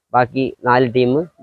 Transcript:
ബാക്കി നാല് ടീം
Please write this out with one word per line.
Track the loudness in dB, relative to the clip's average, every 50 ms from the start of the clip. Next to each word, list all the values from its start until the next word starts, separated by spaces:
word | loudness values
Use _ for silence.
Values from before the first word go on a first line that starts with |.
| _ _ -2
ബാക്കി | -2 0 0 -2 -4 -4 -4 -6 _ -2
നാല് | 0 2 2 2 0 0
ടീം | 0 0 0 0 -2 -4 -6 _ _